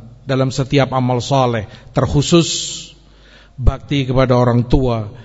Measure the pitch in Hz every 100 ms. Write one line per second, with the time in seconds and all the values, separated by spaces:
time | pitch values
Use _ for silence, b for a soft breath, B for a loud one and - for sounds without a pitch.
0 | - - - 131 131 131 123 139 123 131
1 | 127 123 - 139 127 117 101 B B -
2 | - 143 139 170 160 - - - - -
3 | - b b b b - 120 135 - 143
4 | 131 127 127 127 123 120 117 139 127 113
5 | 104 -